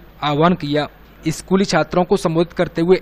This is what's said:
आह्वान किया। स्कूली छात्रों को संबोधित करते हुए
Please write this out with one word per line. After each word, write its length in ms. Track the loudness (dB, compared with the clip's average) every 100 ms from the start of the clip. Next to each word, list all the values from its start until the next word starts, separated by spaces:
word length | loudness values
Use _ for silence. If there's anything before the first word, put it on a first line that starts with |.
| -8 -8
आह्वान 300 | -4 2 2
किया। 340 | 2 -2 -4 -4 -10 -20 -10 -8
स्कूली 380 | -8 -2 0 2
छात्रों 380 | 0 0 -2
को 140 | 0 0
संबोधित 360 | 0 -2 -2
करते 280 | -2 -4 -2
हुए 160 | 2 2